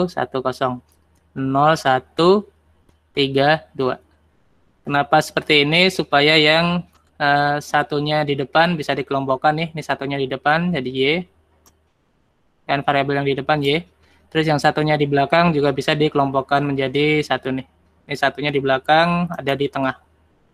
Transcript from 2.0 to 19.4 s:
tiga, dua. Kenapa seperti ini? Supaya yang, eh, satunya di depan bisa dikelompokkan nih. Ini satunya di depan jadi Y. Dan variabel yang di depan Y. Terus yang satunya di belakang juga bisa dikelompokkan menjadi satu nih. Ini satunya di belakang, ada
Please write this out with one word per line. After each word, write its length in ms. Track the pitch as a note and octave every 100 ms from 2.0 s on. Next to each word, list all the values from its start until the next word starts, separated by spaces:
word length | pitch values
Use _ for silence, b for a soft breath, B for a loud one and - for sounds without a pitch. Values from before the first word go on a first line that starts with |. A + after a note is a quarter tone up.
| - - E3+ G#3 G3+ _ _ _ _ _ _ -
tiga, 480 | C#3 C3+ C#3 D#3 -
dua. 240 | - B2+ B2+ _ _ _ _ _ _ _ _ -
Kenapa 320 | C#3+ C#3+ D#3 -
seperti 400 | - - D3+ C#3+
ini? 240 | E3 F#3
Supaya 480 | F#3 D#3 C#3+ D3 D#3+
yang, 480 | D3+ D#3+ E3+ F3 E3+ _ _ -
eh, 400 | D3 C#3+ D3 D3
satunya 640 | - D3 D3 D3 D3 D3+
di 160 | C#3+ C#3
depan 400 | C3 D#3 E3+ E3
bisa 160 | C#3+
dikelompokkan 640 | C#3 C3+ C#3 C3+ C3 D3+ D3+
nih. 160 | E3
Ini 80 | D#3+
satunya 400 | - C3+ C#3 C#3
di 80 | C3+
depan 400 | C3 D3 D#3 F3+
jadi 220 | D#3+ B2+
Y. 80 | C3 C3+ E3+ F3+ _ _ _ _ _ _ _ _ _ _ _ _ _ -
Dan 160 | C#3 C#3
variabel 400 | C#3 C#3 C#3+ C#3
yang 20 |
di 0 |
depan 240 | C#3 C#3 D3+
Y. 320 | C#3 D#3 - _ b b b
Terus 160 | D#3+ D#3
yang 160 | D3
satunya 320 | D3+ D3+ D3+
di 160 | D3+ C#3+
belakang 400 | C#3+ C#3 E3+ F3
juga 240 | D3 C#3+
bisa 240 | C3+ C#3 D3+
dikelompokkan 640 | D3+ D3 C#3 C3+ C3 C#3+
menjadi 640 | C#3+ C#3 C3+ C#3 D3+ D3+ D3
satu 240 | C3 C3+
nih. 160 | C3 - _ _ _ -
Ini 100 | C#3+
satunya 320 | C3+ C3+ D3
di 80 | C#3+
belakang, 720 | C3+ C3 - D#3 E3+ F3 F3
ada 200 | -